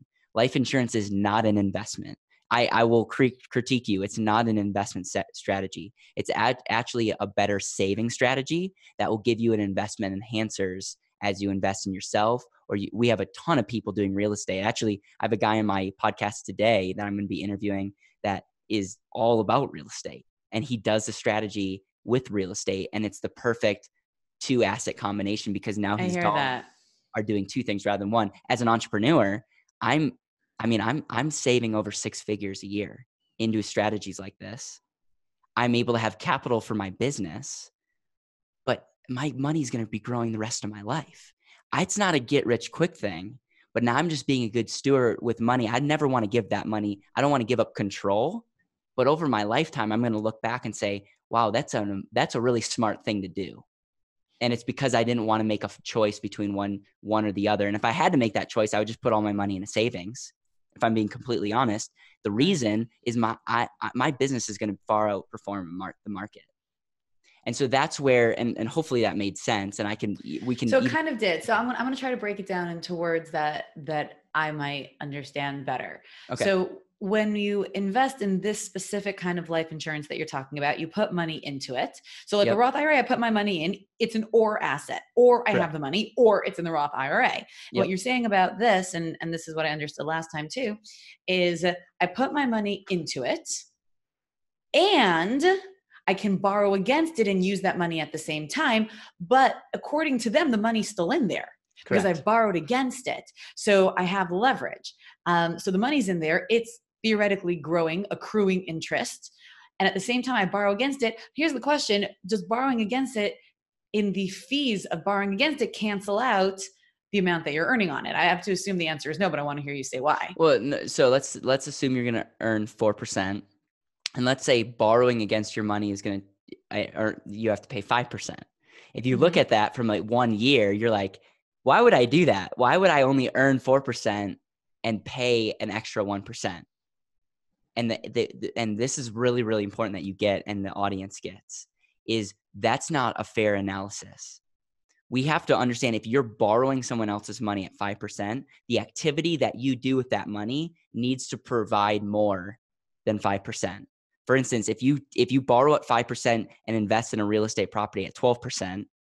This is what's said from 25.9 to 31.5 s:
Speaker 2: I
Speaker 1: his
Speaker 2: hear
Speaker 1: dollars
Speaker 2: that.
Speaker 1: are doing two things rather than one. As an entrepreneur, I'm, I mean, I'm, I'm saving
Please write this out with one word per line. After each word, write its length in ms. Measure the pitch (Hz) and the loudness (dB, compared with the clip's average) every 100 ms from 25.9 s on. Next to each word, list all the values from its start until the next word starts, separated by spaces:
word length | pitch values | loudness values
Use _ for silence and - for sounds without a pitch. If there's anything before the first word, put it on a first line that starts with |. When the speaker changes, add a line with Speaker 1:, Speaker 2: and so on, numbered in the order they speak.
| 104 | 0
Speaker 2:
I 40 | |
Speaker 1:
his 120 | 180 | 0
Speaker 2:
hear 80 | 180 | 0
Speaker 1:
dollars 160 | 175 147 | 0 2
Speaker 2:
that. 260 | 131 123 - _ _ _ _ 110 | 0 -4 -10 _ _ _ _ -6
Speaker 1:
are 60 | |
doing 240 | 104 104 98 | -2 -2 -2
two 160 | 127 | -4
things 220 | 113 101 | -4 -2
rather 160 | 101 101 | -2 -2
than 100 | 101 | 0
one. 200 | 113 104 - - | 0 0 -4 -2
As 140 | 123 | 0
an 60 | 117 | 4
entrepreneur, 760 | 117 - 104 117 147 98 107 - _ _ _ | 2 2 0 4 4 4 0 -8 _ _ _
I'm, 300 | 113 147 147 - _ _ _ - | 0 2 0 -4 _ _ _ -6
I 80 | 113 | 0
mean, 140 | 113 | 0
I'm, 240 | 110 147 - | 0 -4 -4
I'm 220 | 117 151 | -4 -4
saving 440 | - 131 | 0 2